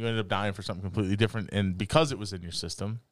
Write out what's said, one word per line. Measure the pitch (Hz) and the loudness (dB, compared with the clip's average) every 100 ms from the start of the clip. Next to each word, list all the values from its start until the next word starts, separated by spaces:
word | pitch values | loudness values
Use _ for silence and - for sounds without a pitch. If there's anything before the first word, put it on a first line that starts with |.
| 117 | 0
ended | 113 | 0
up | 92 | 0
dying | 98 104 | 0 0
for | 98 | -2
something | - 92 | -6 -6
completely | 95 110 95 101 | -2 0 2 4
different. | 113 110 92 | 2 0 -2
And | 101 95 90 | 0 2 0
because | 98 156 147 | 4 4 4
it | 104 | 0
was | 101 | -6
in | 92 | -8
your | 87 | -8
system, | - - - 101 117 - | -6 -6 -6 -6 -6 -12